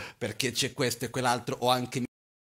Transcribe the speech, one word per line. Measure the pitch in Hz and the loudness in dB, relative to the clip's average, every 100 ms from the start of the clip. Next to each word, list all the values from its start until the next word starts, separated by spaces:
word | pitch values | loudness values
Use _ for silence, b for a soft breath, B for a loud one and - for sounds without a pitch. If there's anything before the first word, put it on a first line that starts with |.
| B - | B -8
Perché | 117 - 127 | -6 -2 -2
c'è | 117 131 | 0 -2
questo | - 123 - | 0 0 0
e | 117 | -4
quell'altro, | 131 127 123 - - | 0 2 2 -2 0
o | 123 | 4
anche | 127 120 131 | 4 2 -2
mi, | 120 _ _ _ _ _ | -4 _ _ _ _ _